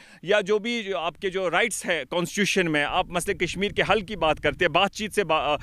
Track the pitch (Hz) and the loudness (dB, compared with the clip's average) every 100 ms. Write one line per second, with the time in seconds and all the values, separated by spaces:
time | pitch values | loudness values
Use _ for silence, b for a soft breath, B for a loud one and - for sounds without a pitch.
0 | B B 160 208 190 214 226 233 190 180 | B B 0 2 2 0 0 -4 -2 -4
1 | 165 - 196 185 180 175 226 - 226 160 | -4 -4 -4 -2 0 2 0 -2 -2 -4
2 | - 175 170 202 190 196 175 151 143 165 | -2 -4 -2 0 0 2 2 0 0 0
3 | 175 175 196 175 170 175 202 180 160 214 | -2 -2 -2 -2 -2 -2 -2 0 2 2
4 | 180 202 160 147 151 135 175 160 196 - | 0 0 2 2 0 2 2 4 2 0
5 | 214 208 165 156 139 151 | -4 -2 0 2 2 -2